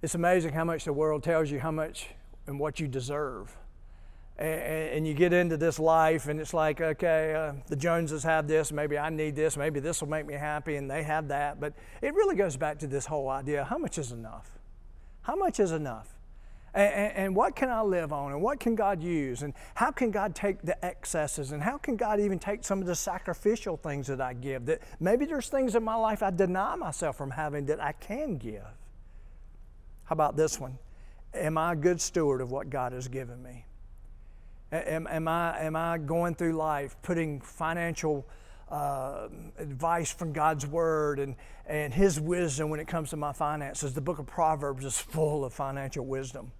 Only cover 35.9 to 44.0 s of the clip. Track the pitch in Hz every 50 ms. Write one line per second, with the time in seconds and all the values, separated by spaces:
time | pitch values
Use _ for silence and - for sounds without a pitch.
35.9 | 170 170 156 139 165 170 170 175 165 - 175 165 165 160 156 156 151 143 139 139
36.9 | - - - - 180 170 165 156 147 139 - - - - 165 160 165 170 170 170
37.9 | 165 - - 160 151 143 131 - - - - - - - - - - 147 147 143
38.9 | 139 135 131 135 143 - - - - - 165 165 - - 160 151 139 123 151 165
39.9 | 170 170 165 - - - 180 165 147 156 151 156 160 147 143 143 147 170 165 165
40.9 | 160 156 151 147 147 135 139 139 127 - - - - - - - 151 151 151 143
41.9 | 120 160 196 196 165 147 151 156 175 175 180 165 139 135 156 151 156 151 160 -
42.9 | - 170 156 131 - 156 147 147 139 - 160 147 151 151 143 139 147 - - 143
43.9 | 123 156